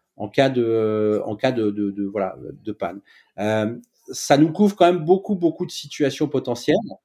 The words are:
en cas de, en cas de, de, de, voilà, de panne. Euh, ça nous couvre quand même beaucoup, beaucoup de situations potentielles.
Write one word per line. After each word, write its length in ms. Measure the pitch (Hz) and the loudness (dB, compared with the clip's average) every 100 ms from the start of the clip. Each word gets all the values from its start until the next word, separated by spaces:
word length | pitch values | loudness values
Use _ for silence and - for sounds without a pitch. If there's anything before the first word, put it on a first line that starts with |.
| _ - | _ -12
en 120 | 104 | -4
cas 220 | - 135 | 0 2
de, 720 | 127 117 113 110 107 107 107 | 2 0 2 0 0 2 0
en 120 | - 104 | -2 -2
cas 160 | 131 | -2
de, 180 | 123 107 | 0 -2
de, 200 | 104 101 | -2 -4
de, 140 | 98 | -4
voilà, 320 | 98 104 95 - - | -6 -4 -4 -6 -14
de 200 | - - | -12 -12
panne. 280 | 107 85 98 - _ _ - | -8 -8 -8 -18 _ _ -8
Euh, 360 | 104 107 107 120 - _ - | -2 -2 -2 -6 -14 _ -16
ça 260 | 127 - 143 | -8 2 4
nous 160 | 160 | 4
couvre 240 | 156 208 196 | 4 2 6
quand 80 | |
même 200 | 175 180 | 4 4
beaucoup, 320 | 156 190 196 196 | 4 2 2 -2
beaucoup 280 | 170 160 | 0 -2
de 60 | 180 | -6
situations 580 | - 143 - 143 131 147 | -10 -12 -2 -2 0 -2
potentielles. 480 | 139 - 120 - 151 - - | -2 -4 -4 0 0 -2 -12